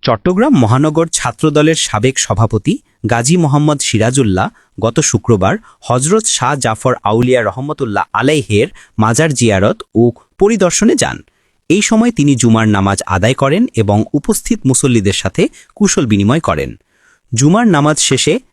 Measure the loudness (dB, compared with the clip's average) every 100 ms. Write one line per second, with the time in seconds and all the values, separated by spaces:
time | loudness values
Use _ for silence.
0 | -2 -2 -2 0 2 2 2 2 0 0
1 | -2 -4 -6 -2 0 2 2 0 -2 -2
2 | -2 -2 -4 -2 0 0 -2 -4 _ _
3 | -4 -2 0 0 2 2 0 0 -2 -2
4 | 0 0 0 0 -2 -8 _ -6 -4 -2
5 | -2 -2 0 0 2 -2 -8 _ -4 -4
6 | 0 0 0 -4 -2 -2 -4 -2 -2 -2
7 | -2 0 2 2 0 -4 -10 -8 -6 -4
8 | -4 -2 0 0 0 0 0 -4 -18 -2
9 | 0 2 0 0 0 2 0 -2 -6 0
10 | 0 0 _ _ 0 2 0 2 0 2
11 | -2 -6 -18 _ _ _ _ 0 2 2
12 | 0 2 0 2 2 2 2 2 0 -2
13 | -2 -2 0 0 0 0 -2 -2 0 0
14 | 0 -4 -2 -4 -2 -2 0 0 2 0
15 | 0 -2 -4 -2 -4 -4 _ -2 -2 0
16 | 0 0 2 0 0 -4 -4 -10 _ _
17 | _ _ _ 0 2 4 4 2 2 0
18 | 0 0 0 -2 _